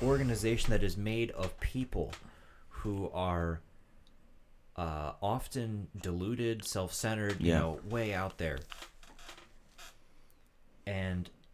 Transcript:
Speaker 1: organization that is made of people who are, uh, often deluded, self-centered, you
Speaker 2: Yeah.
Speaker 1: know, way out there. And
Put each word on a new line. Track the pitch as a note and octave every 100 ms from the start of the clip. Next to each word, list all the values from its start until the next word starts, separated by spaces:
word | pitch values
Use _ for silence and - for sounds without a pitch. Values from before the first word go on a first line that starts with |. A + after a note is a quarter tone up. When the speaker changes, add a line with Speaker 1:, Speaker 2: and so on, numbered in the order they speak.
Speaker 1:
organization | B2 C#3 C3 G#2+ A2 A#2 -
that | G#2
is | F#2 F#2+
made | G#2 A2+ A#2
of | - F#2 -
people | - C3 B2+ F#2+ D2+ - - - - - -
who | - G#2+ G2 F#2
are, | F2+ F#2 F2 E2+ E2 - - - - - - - - - - - -
uh, | E2+ D2+ D2+ -
often | G2+ B2 - C3 A2+ G#2+ G2 G2
deluded, | F2+ F2 F#2+ A#2+ A#2 A2+
self-centered, | - G2+ F2+ - A2+ A2 G#2 F#2+
you | E2+
Speaker 2:
Yeah. | E2
Speaker 1:
know, | E2 D2+ G2
way | A#2 A2
out | F#2+ F#2+ -
there. | E2 - - - - - - - - - - - - - - - - - - - - - - - -
And | G2 F#2 F2+ F2 - -